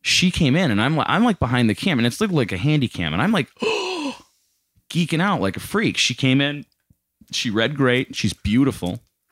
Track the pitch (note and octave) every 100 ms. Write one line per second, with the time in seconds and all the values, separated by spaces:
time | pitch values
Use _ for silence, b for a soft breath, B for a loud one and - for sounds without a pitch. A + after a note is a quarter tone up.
0 | - - F3+ - D3 D#3 E3+ G2+ B2 D#3+
1 | - D#3 A#3+ F3+ A#2+ B2 A#2 G2+ G3 C3+
2 | A#2+ - G#3+ E3 A2+ F#2 C3+ D3+ A#2+ -
3 | E2 E2 E3+ D3+ B2 _ A4 G#4+ F#4 F4+
4 | C#4+ B _ _ _ _ _ _ _ D#3+
5 | E3+ D#3+ G3 D#3+ F#2+ F#2+ - G3+ F3+ -
6 | - B2+ C3 C3 C#3+ D3 - _ _ _
7 | _ _ - - A#2+ G#2+ A2+ D3 C3 B2
8 | C3+ - - - G2+ A#2 C3+ - F2 A2
9 | _ _ _